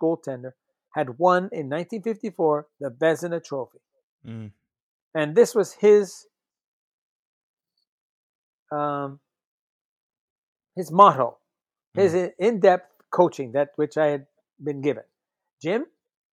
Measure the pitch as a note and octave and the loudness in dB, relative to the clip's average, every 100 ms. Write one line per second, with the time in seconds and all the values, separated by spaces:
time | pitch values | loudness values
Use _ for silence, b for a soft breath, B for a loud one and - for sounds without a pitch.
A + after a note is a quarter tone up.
0 | D#3+ E3 - B2+ B2+ - _ _ _ D#3 | -4 -4 -8 -12 -14 -18 _ _ _ -8
1 | C3+ B2 F3+ F3+ F#3+ E3 C3+ D3+ F3 A3+ | -6 0 2 2 0 -8 -8 -8 -8 -8
2 | A3+ G#3+ A3 - D#3+ D3 D3+ _ C#3 B2 | -8 -8 -10 -2 0 0 -4 _ -12 -2
3 | D#3+ D3+ E3+ E3+ - C#3 A#2 _ _ _ | -2 -2 -4 -10 -10 -12 -12 _ _ _
4 | _ _ A#2 A2+ G#2+ - _ _ _ _ | _ _ -18 -16 -16 -20 _ _ _ _
5 | _ D#3+ D3+ F3 A#3 A3 F#3 - G#3 G#3 | _ -6 0 4 4 2 -4 2 4 6
6 | F#3+ - - _ _ _ _ _ _ _ | 4 -8 -20 _ _ _ _ _ _ _
7 | _ _ _ _ _ _ _ _ _ _ | _ _ _ _ _ _ _ _ _ _
8 | _ _ _ _ _ _ _ D3 D3 C#3+ | _ _ _ _ _ _ _ -6 -6 -6
9 | C#3 C#3 _ _ _ _ _ _ _ _ | -10 -14 _ _ _ _ _ _ _ _
10 | _ _ _ _ _ _ _ F3+ D#3+ E3+ | _ _ _ _ _ _ _ -12 -4 6
11 | G3+ C3+ A#2+ - _ _ _ _ _ - | 6 6 -2 -6 _ _ _ _ _ 0
12 | G3 F3 F3 - G3+ A3 F#3+ F3+ - _ | 0 2 -4 -2 -2 4 4 4 0 _
13 | _ - F3 - B2+ C3 C#3+ - D3 D3+ | _ 2 2 0 -6 -4 -4 -4 -4 0
14 | D3+ C#3+ C3+ _ _ _ D3 C#3+ C#3+ A2 | 0 -2 -8 _ _ _ -10 -4 -4 -4
15 | - _ _ _ _ _ D3+ A3+ E4 _ | -10 _ _ _ _ _ -6 -6 -6 _
16 | _ _ _ | _ _ _